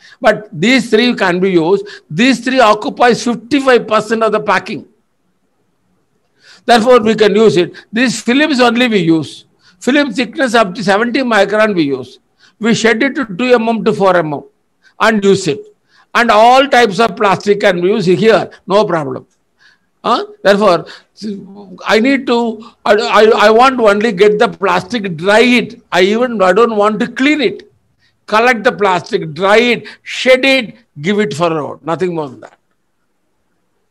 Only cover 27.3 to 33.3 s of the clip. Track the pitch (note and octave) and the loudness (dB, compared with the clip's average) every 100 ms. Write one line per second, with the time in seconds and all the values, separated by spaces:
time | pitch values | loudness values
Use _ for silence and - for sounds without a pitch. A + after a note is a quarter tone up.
27.3 | D4+ A3 - - _ _ _ _ _ - | 0 -2 -4 -18 _ _ _ _ _ -4
28.3 | G#3+ A#3+ A#3 A3+ E3+ G3 F3 E3+ G3+ E3 | 0 0 0 -2 0 -2 -2 -4 -6 -6
29.3 | D3 G3 A3 A#3+ G#3+ - - - - B3 | -4 2 2 2 -2 -6 -20 -16 -4 2
30.3 | B3+ C4+ C4+ G#3 - _ D3 D#3 G#3 G#3+ | 2 2 0 -2 -14 _ -8 -4 -2 -2
31.3 | C#3 E3+ D#3+ C3 - C#3+ E3 F3+ E3 C#3+ | -2 -2 -2 -8 -10 -8 -4 -4 -6 -10
32.3 | A2 - _ _ _ _ _ _ _ _ | -12 -20 _ _ _ _ _ _ _ _